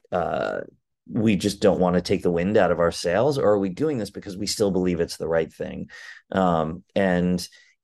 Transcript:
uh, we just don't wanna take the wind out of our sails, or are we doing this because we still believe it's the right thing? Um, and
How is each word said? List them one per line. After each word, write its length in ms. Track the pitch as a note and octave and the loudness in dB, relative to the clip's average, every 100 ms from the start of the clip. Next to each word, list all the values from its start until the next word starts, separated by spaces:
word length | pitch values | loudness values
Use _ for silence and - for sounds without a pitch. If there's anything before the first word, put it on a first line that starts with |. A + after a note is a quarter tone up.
| - | -6
uh, 480 | F#2 D#2+ D2+ G1+ G1+ G1+ - _ _ - | -4 -2 -2 -4 -6 -10 -18 _ _ -8
we 220 | - A2 | 0 2
just 260 | G2 G2+ - | 2 0 2
don't 200 | G#2 D#2+ | 2 4
wanna 200 | F2+ F2+ | 2 2
take 220 | - F#2+ | 0 0
the 80 | F2+ | 0
wind 260 | E2+ F2+ G#2+ | 0 2 2
out 140 | F2+ | 4
of 80 | E2+ | 4
our 140 | E2+ | 0
sails, 440 | - F2 F2+ C3+ C#3 | 0 -2 0 2 2
or 120 | G2+ | 2
are 60 | G#2 | 2
we 100 | G2 | 0
doing 300 | F2 D3+ C3+ | -2 -2 -2
this 120 | G2+ | -6
because 260 | - G2+ F#2+ | -10 -12 -8
we 100 | G2+ | -6
still 240 | - G#2 | 0 0
believe 300 | F#2 F#2 E2+ | 2 0 0
it's 160 | E2 - | -2 -4
the 100 | D#2 | -2
right 240 | E2 D#2+ | -2 -2
thing? 360 | - D#2 D#2 - - - - - | -6 -10 -10 -14 -16 -20 -20 -4
Um, 540 | F#2+ F#2 E2 D#2 F2 - | 0 2 2 0 -6 -6
and 520 | - F#2+ F2+ F2 F2+ - - _ _ | 0 2 2 2 0 -4 -16 _ _